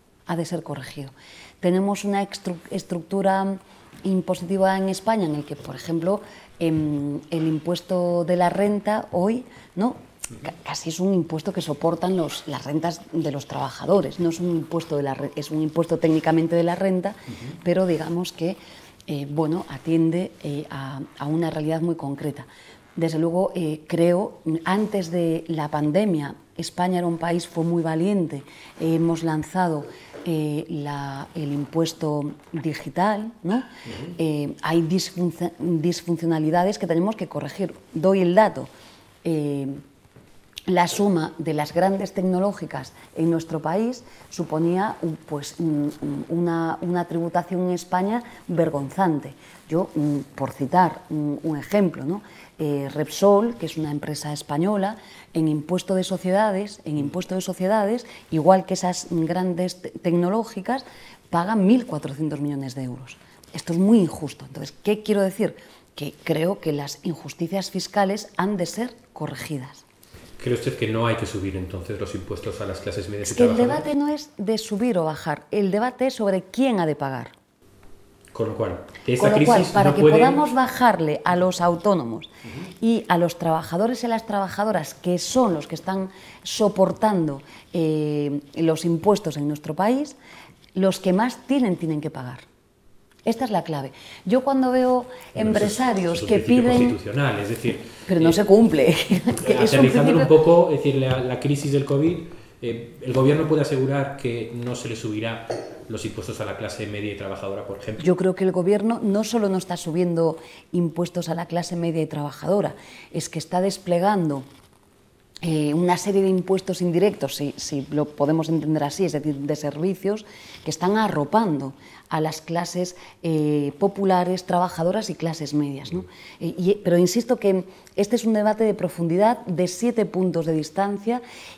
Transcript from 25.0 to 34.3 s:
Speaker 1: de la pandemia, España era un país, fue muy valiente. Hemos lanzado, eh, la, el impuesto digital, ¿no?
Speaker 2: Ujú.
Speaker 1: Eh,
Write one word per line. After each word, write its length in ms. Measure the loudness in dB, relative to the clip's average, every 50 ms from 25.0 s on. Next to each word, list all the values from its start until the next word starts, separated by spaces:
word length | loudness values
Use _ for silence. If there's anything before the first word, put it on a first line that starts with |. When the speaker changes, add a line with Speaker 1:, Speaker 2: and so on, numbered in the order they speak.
| -4 -2
Speaker 1:
de 340 | -2 0 0 0 0 -2 -2
la 220 | -4 -4 -4 -4 -2
pandemia, 680 | -2 0 0 2 2 2 2 2 0 -2 -2 -6 -10 -14 -20 _ _
España 420 | -10 -10 -6 -2 -2 0 0 0 0
era 80 | 0
un 120 | -2 -2 -2
país, 280 | -2 -2 -2 -2 -4
fue 180 | -4 -4 -2 0
muy 180 | 0 0 0
valiente. 640 | 0 0 0 0 2 2 2 0 0 -2 -4 -8 -12 -14 -20 -20 -20 -18 -8 -4
Hemos 420 | 0 0 2 2 2 2 0 0 -2
lanzado, 600 | -2 -2 -2 -4 -2 0 0 0 0 0 -4 -6 -10 -16 -20 -20 -18 -16 -10 -4
eh, 400 | -2 -2 -2 -2 -2 -2 -4 -6 -6
la, 580 | -8 -8 -6 -6 -8 -8 -8 -8 -10 -10 -12 -10 -10
el 160 | -8 -6 -4
impuesto 800 | -4 -4 -4 -2 0 0 0 0 -2 -4 -4 -2 -2 -2 -4 -6 -8 -12 -14 -12
digital, 800 | -8 -6 -6 -6 -6 -6 -10 -6 -2 0 2 2 0 -2 -6 -10 -12 -8
¿no? 140 | -4 -2 -2
Speaker 2:
Ujú. 80 | -2 -4 -6 -14 -18 -16 -14 -14 -12 -12 -8 -4 -2
Speaker 1:
Eh, 360 | -2 0